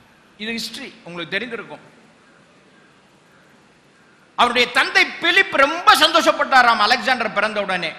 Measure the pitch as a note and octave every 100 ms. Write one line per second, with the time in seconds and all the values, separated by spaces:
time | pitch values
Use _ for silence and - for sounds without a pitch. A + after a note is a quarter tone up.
0 | _ _ _ _ G#3+ A#3 - - B3 -
1 | E3+ E3+ D#3+ G3 A#3+ A3 E3 D3 - _
2 | _ _ _ _ _ _ _ _ _ _
3 | _ _ _ _ _ _ _ _ _ _
4 | _ _ _ - A#3+ A#3+ A#3+ C4+ F4 F#4+
5 | D4+ - E4 F4+ G4 D#4 C#4 E4 G#4+ F4+
6 | D#4 E4 D#4+ D4+ C4 C4+ A#3+ A3+ G#3 B3+
7 | A3 B3 A3 F#3+ G#3+ G#3 G3 F#3 D#3+